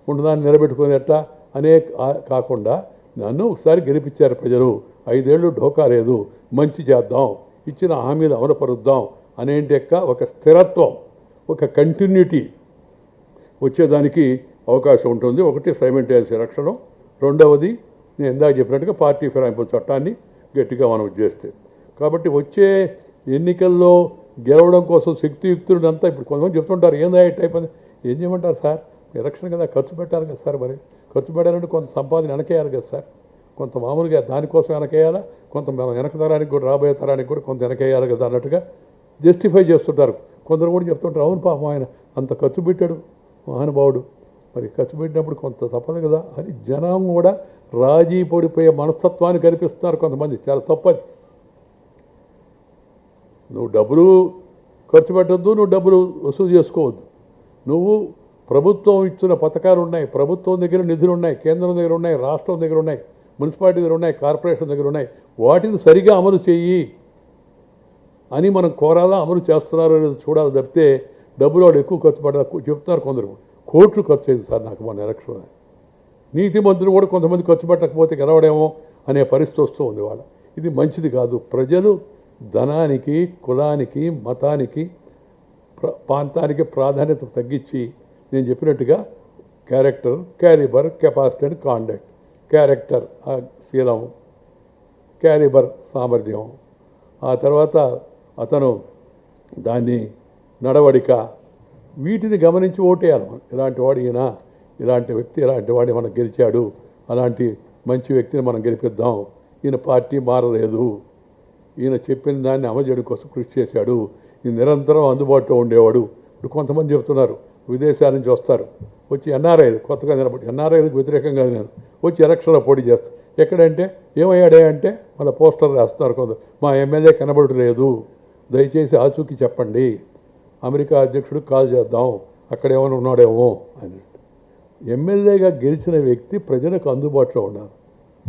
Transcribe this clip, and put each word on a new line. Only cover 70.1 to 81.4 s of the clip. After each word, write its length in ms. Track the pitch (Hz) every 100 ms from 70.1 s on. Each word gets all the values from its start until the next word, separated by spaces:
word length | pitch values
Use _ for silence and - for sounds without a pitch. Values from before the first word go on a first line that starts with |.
చూడాలి 380 | 139 - 156 147
తప్పితే 520 | 135 131 165 151 131 - - _ -
డబ్బులు 240 | 143 170
వాడు 140 | 180 147
ఎక్కువ 200 | 139 170
ఖర్చు 240 | 156 147
పెట్టాలి. 340 | 147 143 131 170
చెప్తున్నారు 440 | 139 147 180 165
కొందరు, 360 | 135 131 101 - _ _ -
"కోట్లు 340 | 156 208 208
ఖర్చు 220 | 156 143 -
అయింది 180 | 123 -
సార్ 140 | 113
నాకు 200 | 110 95
మొన్న 160 | 110 104
ఎలక్షన్." 400 | 104 107 - 104 85 _ _ _ _ _ _ _ _
నీతి 260 | 151 196 208
మంత్రులు 300 | 196 185 190
కూడా 160 | 190 190
కొంతమంది 360 | 185 160 180
ఖర్చు 260 | 170 165 170
పెట్టకపోతే 480 | 170 165 156 160 147
గెలవడేమో 560 | 139 160 156 151 156 - - _ -
అనే 160 | 139
పరిస్థితి 380 | 131 135 151 -
వస్తూ 220 | 143 -
ఉంది 160 | 117 104
వాళ్ళ. 220 | 104 104 - _ _ -
ఇది 100 | 165
మంచిది 420 | 135 151 165 156
కాదు. 260 | 127 120
ప్రజలు 640 | 120